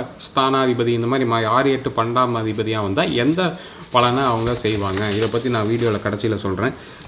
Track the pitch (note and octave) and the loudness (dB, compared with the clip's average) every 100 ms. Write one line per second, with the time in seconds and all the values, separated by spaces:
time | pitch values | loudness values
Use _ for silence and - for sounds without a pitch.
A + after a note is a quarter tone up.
0 | B2 - - C3+ C3+ C3+ C3 A#2+ A#2 A#2 | 0 -10 -6 0 2 4 2 2 2 2
1 | A#2+ C3 A#2+ A2+ G#2+ B2 C#3 C3 - - | 0 0 2 0 2 2 2 2 -2 -2
2 | A2+ B2 B2 A#2 A2 G#2+ A2 A2 G2+ G2 | 0 2 2 0 -2 -2 -2 -2 0 0
3 | F3+ B2 C3 E3+ F3 E3+ - - - B2 | 0 0 2 2 -2 -4 -14 -18 0 2
4 | A#2+ C3 C3+ A2+ A#2 A#2+ G#2+ G#2+ G2 F#2+ | 4 4 2 2 0 0 0 0 0 -2
5 | G#2+ G2+ A2 A#2 B2+ A#2 G#2+ A#2 A#2 G2+ | 0 0 0 0 0 0 0 2 2 0
6 | G#2 G#2 A2+ G2+ G2 F#2 A#2 - - - | -2 -2 -2 -2 -2 -2 -2 -4 -14 -18